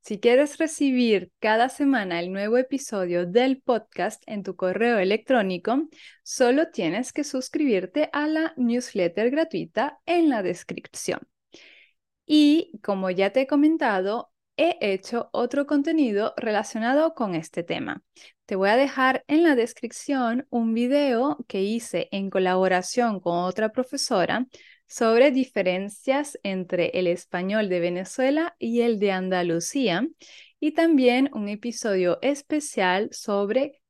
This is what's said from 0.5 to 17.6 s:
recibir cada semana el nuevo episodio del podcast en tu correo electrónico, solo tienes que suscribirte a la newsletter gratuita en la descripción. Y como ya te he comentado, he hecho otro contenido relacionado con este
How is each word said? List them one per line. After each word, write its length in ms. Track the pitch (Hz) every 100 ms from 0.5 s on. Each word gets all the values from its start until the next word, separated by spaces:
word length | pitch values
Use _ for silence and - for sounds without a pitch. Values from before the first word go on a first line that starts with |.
| -
recibir 720 | 320 - 285 254 233 196 170 _
cada 280 | 220 220 254
semana 520 | 262 285 262 190 170
el 120 | 175
nuevo 260 | 196 208 240
episodio 680 | 254 269 - 208 180 175 175
del 360 | 208 262 262
podcast 600 | - 226 220 - - - -
en 160 | 214
tu 120 | 190 185
correo 440 | 185 196 233 226
electrónico, 880 | 185 220 - 254 190 180 208 269 311 - - _
solo 480 | - - 247 277 320
tienes 420 | - 170 190 254
que 120 | -
suscribirte 880 | 294 262 254 330 285 196 185 294 302
a 140 | 285 302
la 260 | 311 320 -
newsletter 760 | 240 240 247 202 170 170 233
gratuita 680 | 285 320 170 165 - 277 - -
en 240 | 349 330
la 140 | 233
descripción. 760 | 180 180 - 170 - - - - - _ _ - - - _ _ _ _
Y 540 | - 302 294 311 - 214
como 260 | - 196 190
ya 220 | 180 196
te 100 | 262
he 60 | 269
comentado, 840 | 294 302 320 269 190 190 226 - _ _ -
he 200 | 330 -
hecho 500 | 208 190 - 240 -
otro 320 | - 247 269 285
contenido 680 | 294 294 320 262 202 220 -
relacionado 800 | 226 214 214 226 233 277 320 320
con 180 | 214
este 300 | 165 165 -